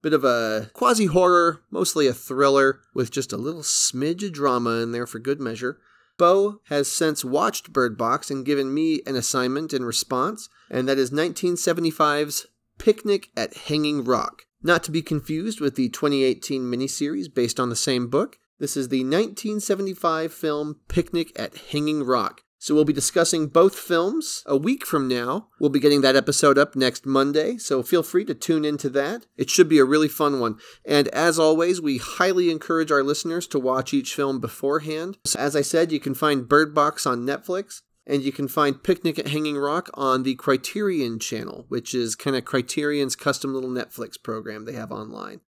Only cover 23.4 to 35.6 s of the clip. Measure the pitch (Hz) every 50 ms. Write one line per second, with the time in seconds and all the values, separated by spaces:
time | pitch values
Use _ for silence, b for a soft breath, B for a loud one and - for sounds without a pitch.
23.4 | 156 143 - 165 175 196 196 - - - 175 165 175 196 - - 156 - - -
24.4 | - - 143 139 147 214 269 269 - - - 151 135 127 127 123 120 123 139 202
25.4 | - _ _ _ 151 147 135 143 127 147 143 143 135 135 131 135 - - 139 -
26.4 | - 143 135 135 147 143 - 135 131 127 123 - _ 135 135 135 135 143 143 151
27.4 | 156 220 247 226 - - 143 131 117 - - 170 160 - - 180 208 180 147 -
28.4 | - - 165 156 151 151 147 143 - 139 127 139 139 151 214 240 - _ _ -
29.4 | 135 - - - 180 156 156 147 135 127 143 156 156 147 - - 156 147 143 131
30.4 | 120 113 107 B B B B B B - 147 147 143 - - 127 160 170 156 160
31.4 | 160 156 160 156 170 175 185 180 160 147 135 120 - - - - 180 190 185 180
32.4 | 180 170 165 156 - - 165 160 160 156 151 139 135 139 147 - - 170 165 175
33.4 | 170 - - 143 127 127 127 131 127 - - 139 127 - - - 143 139 135 127
34.4 | 110 110 - - - 139 143 156 147 156 156 156 165 185 196 _ _ - - -
35.4 | 131 143 143 151